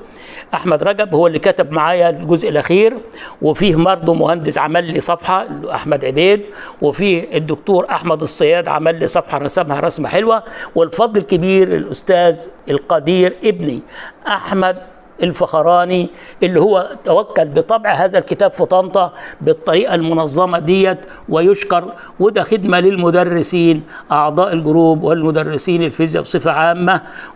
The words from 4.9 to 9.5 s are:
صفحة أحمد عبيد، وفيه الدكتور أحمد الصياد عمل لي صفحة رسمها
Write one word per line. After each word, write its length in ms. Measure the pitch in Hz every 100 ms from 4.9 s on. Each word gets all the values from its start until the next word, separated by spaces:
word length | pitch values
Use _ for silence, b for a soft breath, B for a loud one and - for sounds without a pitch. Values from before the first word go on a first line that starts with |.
| -
صفحة 480 | - 170 - 185 190 147 -
أحمد 320 | 151 156 143 135
عبيد، 360 | 135 185 208 202 B B B
وفيه 560 | 147 139 196 170 - 160
الدكتور 480 | 156 151 - 185 -
أحمد 320 | - 170 156
الصياد 460 | 151 - 151 175 170
عمل 320 | 147 160 165
لي 80 | 165
صفحة 300 | 175 - 143
رسمها 420 | 143